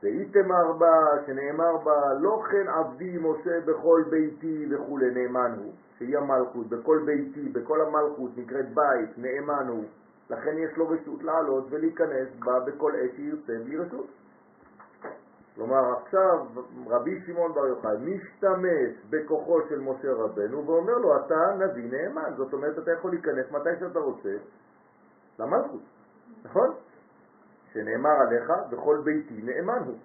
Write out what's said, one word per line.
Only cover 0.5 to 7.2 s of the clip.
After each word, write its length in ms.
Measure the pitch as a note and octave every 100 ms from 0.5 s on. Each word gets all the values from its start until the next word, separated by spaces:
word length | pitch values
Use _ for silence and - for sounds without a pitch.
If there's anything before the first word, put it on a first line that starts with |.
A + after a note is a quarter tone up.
| F3+ E3 D#3+
בה, 280 | E3 D#3+ D#3 C#3+ C#3+
שנאמר 500 | C3+ C#3 D#3 E3+ D#3+
בה, 380 | D#3 D3 C#3 C3+
"לא 220 | E3+ A3 G#3+
כן 180 | G3+ F#3+
עבדי 500 | D3 D#3+ - F3+ F3+
משה 420 | D#3+ D#3 F3 E3+
בכל 420 | D#3+ D#3 E3+ E3 D#3
ביתי" 560 | D#3+ D#3 D3+ D#3+ D#3 D3
וכולי, 400 | C3+ - C#3 B2+
נאמן 440 | B2 B2 B2+ B2 A2+
הוא, 140 | G#2 - _ _
שהיא 200 | A#2+ C#3+
המלכות, 500 | C#3+ C3 B2 A#2+ A2
בכל 340 | A#2 C#3 D#3 D3+
ביתי, 420 | C#3+